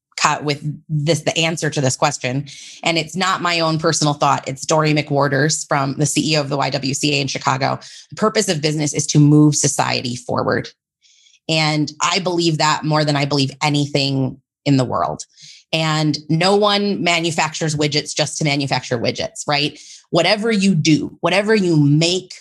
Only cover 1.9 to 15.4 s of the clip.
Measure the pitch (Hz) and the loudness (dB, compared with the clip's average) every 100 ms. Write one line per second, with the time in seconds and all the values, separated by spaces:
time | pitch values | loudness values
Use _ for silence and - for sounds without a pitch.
1.9 | - 151 - 127 131 147 - - - 170 | 2 0 0 -4 -4 -6 -12 -20 -6 -2
2.9 | 165 160 185 185 180 175 170 160 160 165 | 0 -2 -2 -2 0 0 0 0 0 0
3.9 | 151 151 143 143 135 - 135 - 160 156 | 0 0 2 2 0 -2 -8 0 2 2
4.9 | 151 147 143 139 135 151 - - 147 139 | 2 0 0 2 2 0 0 -2 -2 0
5.9 | 135 147 160 143 156 139 143 135 139 135 | -2 -2 0 0 0 0 -2 -2 -4 -4
6.9 | 135 147 143 139 - - 131 131 131 - | -2 0 0 -2 -4 -2 0 -2 -4 -8
7.9 | - - 156 214 214 202 160 151 151 147 | -20 -18 -4 -2 0 -2 -2 -2 -2 -4
8.9 | 156 - 151 147 151 151 147 143 - 127 | -4 0 4 6 8 6 4 0 0 0
9.9 | 123 123 123 - 113 107 113 - - _ | -2 -4 -8 -6 -4 0 -2 -4 -12 _
10.9 | _ _ _ _ _ - 160 156 156 143 | _ _ _ _ _ -4 0 0 0 -2
11.9 | - 165 185 185 175 170 151 151 151 151 | -2 -2 0 -2 0 0 2 2 0 0
12.9 | 151 151 143 139 143 131 - 151 147 143 | 0 2 0 0 0 0 -2 0 0 0
13.9 | 143 139 135 131 - _ _ 147 139 120 | 0 0 0 -2 -6 _ _ 2 2 2
14.9 | 101 76 73 - _ | 0 -2 -4 -12 _